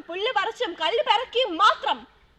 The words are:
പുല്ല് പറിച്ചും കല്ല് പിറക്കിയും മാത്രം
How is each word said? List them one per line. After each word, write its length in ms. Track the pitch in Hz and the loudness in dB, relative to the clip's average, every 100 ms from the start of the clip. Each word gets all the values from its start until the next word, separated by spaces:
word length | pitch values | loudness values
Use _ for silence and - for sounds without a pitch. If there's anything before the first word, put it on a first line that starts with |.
| - | -8
പുല്ല് 240 | 349 440 480 | -4 -2 0
പറിച്ചും 360 | 381 440 453 339 | -2 -4 -6 -2
കല്ല് 220 | 320 453 605 | -2 0 2
പിറക്കിയും 440 | 415 - 466 508 330 | 0 0 0 0 4
മാത്രം 360 | 403 - 427 262 220 _ _ | 4 4 -2 -4 -8 _ _